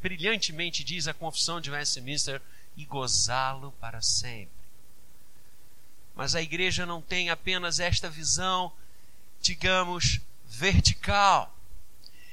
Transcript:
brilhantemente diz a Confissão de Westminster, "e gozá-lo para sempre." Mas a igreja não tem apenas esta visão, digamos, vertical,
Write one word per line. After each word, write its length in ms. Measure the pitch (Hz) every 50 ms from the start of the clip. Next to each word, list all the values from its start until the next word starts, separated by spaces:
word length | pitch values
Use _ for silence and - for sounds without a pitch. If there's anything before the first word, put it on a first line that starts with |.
brilhantemente 800 | - 185 185 165 156 202 226 208 - - 160 151 170 170 165 - 147
diz 240 | 123 160 180 147
a 60 | 160 151
Confissão 480 | - 165 160 147 - - - 165 170
de 100 | 160 139
Westminster, 720 | 143 147 147 143 - 139 123 127 143 143 - - 135 131 - - - - - - -
"e 80 | - 151
gozá-lo 840 | - - 139 131 123 120 - - 120 123 131 131 131 135 135 131 139 131
para 280 | - - 113 117 117
sempre." 540 | - - - - - 123 120 110 98 85 - - - - - - - - - - - - - - - - - - - - - - - - - - - - - - - - -
Mas 200 | - 139 135 139
a 60 | 165
igreja 460 | 165 156 151 170 180 185 170 160 180
não 160 | 175 175 165 156
tem 260 | - 185 180 180 170
apenas 500 | 165 165 - 185 185 185 175 170 160 151
esta 300 | 175 175 175 - - 175
visão, 640 | 151 156 160 143 - 170 185 185 185 185 185 175 - - - - - - - - - - - - - -
digamos, 800 | - - 180 160 - 180 185 185 185 175 180 175 - - - - - - - - -
vertical, 1080 | - - - 147 196 185 - - - 190 - - - 202 202 202 196 180 147 104 - - - - - - - - - - - - - - - - -